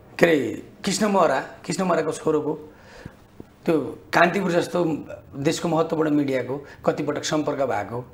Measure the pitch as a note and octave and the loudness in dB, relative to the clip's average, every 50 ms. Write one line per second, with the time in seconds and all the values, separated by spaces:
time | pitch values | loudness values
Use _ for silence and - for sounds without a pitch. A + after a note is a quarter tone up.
0 | - - - - F3+ E3+ D#3+ C#3+ B2 G#2+ G2+ - - - - - - G3+ F3+ - | -20 -8 2 4 6 6 6 4 2 -2 -6 -8 -12 -16 -16 -8 -4 -4 0 0
1 | G#3+ G#3 G3 F#3+ E3 D3+ C3+ C#3 C#3+ - - - - - E3 - F#3+ F3+ E3+ D#3 | 2 2 4 4 4 4 4 0 -2 -6 -14 -14 -6 -6 -2 -2 0 0 2 0
2 | D3+ D#3 D3+ - - D#3+ D#3 D3+ C#3+ D3 D#3+ - - - - - - - - - | 0 -2 -4 -4 -2 0 0 0 0 -2 -4 -6 -10 -18 -20 -20 -20 -20 -20 -20
3 | - - - - - - - - - - - - - - E3 D3 B2+ A#2+ - - | -20 -20 -20 -20 -20 -20 -20 -20 -20 -20 -16 -6 -2 0 0 0 0 -2 -8 -12
4 | - - - D#3+ - F#3 - G3+ F#3 F3 E3+ F3 D3+ - - F3+ E3+ D#3+ D3 - | -8 0 4 4 4 4 4 0 0 2 0 0 0 0 0 0 0 0 -2 -4
5 | - - - - - - - C3+ C#3 D#3+ D#3 - - F3 D#3+ D#3+ E3 E3 E3+ D#3 | -6 -10 -14 -18 -18 -16 -8 -2 0 0 0 0 -2 0 0 0 0 0 0 0
6 | D#3 D3+ D3 D3 C#3+ C3+ C3 B2+ A#2+ A#2 C3+ D3 - - - - - E3+ D#3 - | 0 2 2 2 2 0 0 -2 -2 -4 -6 -8 -8 -14 -12 -2 -2 -2 0 0
7 | D3+ C#3 C#3+ C#3 - - D#3+ D#3 D3 D3 C#3 C3 C#3 B2+ G#2+ G#2 G#2 G2+ A#2 B2 | -2 -4 -4 -4 -4 -2 -2 -2 -2 -2 -2 -2 -2 -2 -2 -4 -4 -6 -8 -10
8 | B2+ - | -10 -12